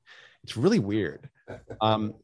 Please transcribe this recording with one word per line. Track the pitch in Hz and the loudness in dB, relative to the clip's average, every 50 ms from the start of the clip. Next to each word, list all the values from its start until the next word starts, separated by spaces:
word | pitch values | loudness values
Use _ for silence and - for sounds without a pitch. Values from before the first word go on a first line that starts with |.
| _ - - - - - _ _ - | _ -20 -20 -20 -20 -20 _ _ -18
It's | - - | -10 -4
really | 107 131 190 240 190 | 0 2 4 4 4
weird. | 104 98 104 110 95 76 69 - - - - _ _ - - - - - - - | 2 0 0 -2 -2 -2 -6 -10 -16 -20 -20 _ _ -18 -18 -18 -16 -18 -4 0
Um, | 110 110 110 110 107 107 - - | 2 2 2 2 0 -4 -6 -2